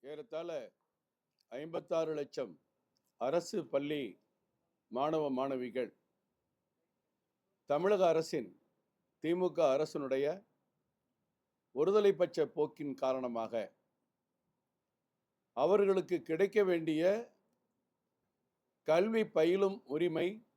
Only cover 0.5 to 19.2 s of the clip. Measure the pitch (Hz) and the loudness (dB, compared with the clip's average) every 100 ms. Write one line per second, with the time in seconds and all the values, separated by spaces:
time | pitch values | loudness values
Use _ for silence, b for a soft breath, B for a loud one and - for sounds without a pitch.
0.5 | 160 110 _ _ _ _ _ _ _ _ | -8 -10 _ _ _ _ _ _ _ _
1.5 | 123 156 160 156 165 160 151 143 - 123 | -10 -8 -8 -4 -2 -2 -4 -6 -6 -8
2.5 | 80 _ _ _ _ _ _ 120 160 170 | -10 _ _ _ _ _ _ -2 -2 -2
3.5 | 214 160 143 143 151 120 90 _ _ _ | -8 -2 -2 -2 -6 -6 -12 _ _ _
4.5 | _ _ _ _ 120 143 160 151 131 135 | _ _ _ _ -4 0 0 -2 -2 -2
5.5 | 135 123 120 117 _ _ _ _ _ _ | -4 -6 -6 -6 _ _ _ _ _ _
6.5 | _ _ _ _ _ _ _ _ _ _ | _ _ _ _ _ _ _ _ _ _
7.5 | _ _ 143 185 208 185 160 160 160 104 | _ _ 0 2 4 4 4 2 -4 -6
8.5 | - _ _ _ _ _ _ 156 175 180 | -14 _ _ _ _ _ _ -2 0 0
9.5 | 151 156 135 151 - 135 131 147 180 - | 2 2 4 0 -4 -2 0 0 -2 -10
10.5 | _ _ _ _ _ _ _ _ _ _ | _ _ _ _ _ _ _ _ _ _
11.5 | _ _ 123 156 208 202 175 175 - 143 | _ _ -2 2 4 4 4 0 0 -2
12.5 | - 151 - 147 131 131 131 127 117 110 | 0 -4 -4 -8 -4 -2 -2 -2 -4 -4
13.5 | 113 101 _ _ _ _ _ _ _ _ | -4 -6 _ _ _ _ _ _ _ _
14.5 | _ _ _ _ _ _ _ _ _ _ | _ _ _ _ _ _ _ _ _ _
15.5 | - 151 202 202 190 180 175 - 160 196 | -2 2 4 4 2 0 -4 -2 0 0
16.5 | 214 196 170 160 156 175 208 240 _ _ | 2 2 2 0 0 2 0 -4 _ _
17.5 | _ _ _ _ _ _ _ _ _ _ | _ _ _ _ _ _ _ _ _ _
18.5 | _ _ _ - 160 208 226 | _ _ _ 0 2 4 2